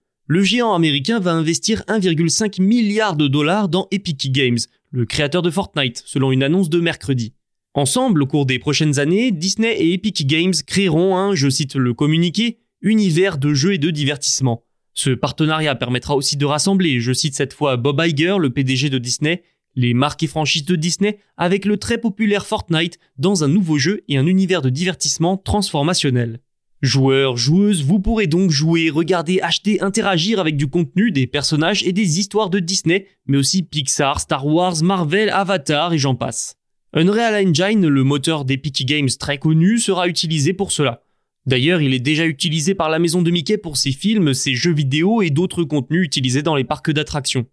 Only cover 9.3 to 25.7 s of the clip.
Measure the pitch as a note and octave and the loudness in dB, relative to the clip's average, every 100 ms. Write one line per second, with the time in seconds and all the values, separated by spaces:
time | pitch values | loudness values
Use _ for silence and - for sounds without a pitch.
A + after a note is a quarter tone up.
9.3 | D#3+ F#3+ G3+ A3+ - E3 F3+ G#3+ - C3+ | -2 -4 -2 -2 0 0 0 -2 -2 0
10.3 | D#3 F#3 D#3 - F#3 F#3+ D#3 F#3+ F#3 G3+ | 2 2 0 -2 0 2 2 2 0 0
11.3 | F3+ C#3 C3+ C#3 C#3 B2 A#2 D3 D#3+ F3 | 0 0 0 -2 -2 -2 0 0 2 0
12.3 | G#3 A#3 A#3 _ _ G#3 A3 G3 D#3+ F#3+ | 0 -2 -4 _ _ 0 2 2 2 0
13.3 | D3+ D3 C#3+ D3 G2+ D#3+ D3 C#3 C#3 - | 0 0 2 2 2 0 0 -2 -2 -4
14.3 | - C3 A#2 _ _ _ - C3+ B2 C#3 | -2 -2 -2 _ _ _ -4 -2 0 -2
15.3 | - D#3 D#3 D3+ B2+ A#2+ B2 A#2+ C#3+ C#3+ | 0 0 0 -2 -2 -2 -4 -2 -2 0
16.3 | D3 C#3+ D3 G3 G3 F3 B2 A#2 B2+ D3+ | -2 0 0 2 2 2 0 0 -2 -2
17.3 | - C3 - D3 B2 C#3 C#3+ E3+ C#3+ E3+ | -2 -4 -2 -2 0 0 0 0 2 0
18.3 | G3+ D3+ C#3+ C3 C3 D3 C3 A#2+ - D3 | 2 0 0 0 0 0 -2 -4 -4 -2
19.3 | F3 _ _ _ - A#2+ A#2+ C#3+ - D#3+ | -4 _ _ _ -2 0 2 0 -2 -4
20.3 | D#3+ D3 D#3+ C#3+ F3+ E3+ - G#3 G#3 _ | -2 -2 -2 -2 -2 -2 -2 -2 -4 _
21.3 | - F3 F#3+ G3 G3+ - A#3 A#3 G3 A3 | -4 -2 0 0 -2 -2 -2 -2 -2 0
22.3 | G3+ - G#3+ - D#3+ E3+ - _ - E3+ | 0 -2 -6 -2 -2 -2 -6 _ -4 0
23.3 | F#3+ C#3+ F#3+ E3+ D3+ C#3+ G#3 - C#3 D3+ | 2 2 2 2 0 0 -2 -2 0 2
24.3 | F#3+ F#3 F3+ C3 C3+ F#3 D#3 D3+ - E3 | 2 2 0 0 0 -2 -4 -4 -2 0
25.3 | F#3+ - G#3 F#3+ | -2 -2 -2 0